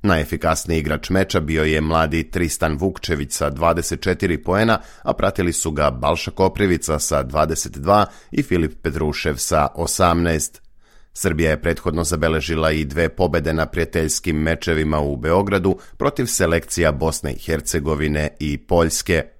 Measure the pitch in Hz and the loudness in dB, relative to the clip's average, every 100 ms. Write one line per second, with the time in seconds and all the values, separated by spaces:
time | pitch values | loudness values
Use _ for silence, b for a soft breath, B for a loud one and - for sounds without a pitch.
0 | 104 82 76 80 82 80 - 80 76 78 | 4 2 0 -2 0 0 0 -2 0 -4
1 | - 92 95 90 76 80 78 78 78 80 | 0 0 2 0 0 0 2 2 2 2
2 | 80 82 80 90 85 - 80 73 95 92 | 2 0 -2 -2 -2 0 -2 0 -2 -4
3 | - 78 71 - 73 73 82 82 82 80 | -4 -4 -4 -2 -4 0 2 2 -2 -4
4 | 95 90 95 80 - 95 113 110 B B | -2 0 0 -2 0 2 2 0 B B
5 | - - 95 98 87 82 85 76 73 64 | -4 0 0 0 -2 0 -2 0 0 2
6 | 73 85 - - 95 - 101 82 - 76 | -2 -2 -4 0 0 2 2 2 0 -2
7 | - 73 65 73 78 80 - 64 76 104 | 0 -2 0 0 0 0 -6 -6 4 4
8 | 101 B B - - 90 78 - 80 73 | 4 B B -4 0 0 0 -4 -6 -2
9 | 78 73 80 71 - 80 71 - 85 - | -4 -2 -4 -2 0 2 0 -2 -4 2
10 | 90 85 85 80 - - - - b b | 4 4 2 0 -2 -10 -20 -20 b b
11 | b - - 80 80 78 85 82 87 80 | b -4 -2 2 2 2 0 -2 -2 -2
12 | 80 82 82 80 78 80 80 78 73 73 | -2 0 0 0 -2 0 2 0 -2 0
13 | 80 - 87 76 76 80 78 87 82 87 | 0 2 0 2 0 0 -2 -2 -2 0
14 | 78 - - 78 78 80 - 78 76 78 | 0 -2 -2 0 0 -2 0 0 2 0
15 | 71 69 76 87 98 98 95 90 B - | 0 -2 2 2 2 2 2 0 B -2
16 | 143 143 123 - 87 85 - - 82 71 | -2 0 -4 2 2 2 0 2 2 2
17 | 80 78 73 - - 80 - 85 73 76 | -2 -2 -6 -6 -4 -4 -2 -2 -2 0
18 | 76 76 76 - 76 71 - 87 82 - | 0 0 -2 -4 -4 -4 0 2 2 0
19 | - 82 - - | 0 0 0 -14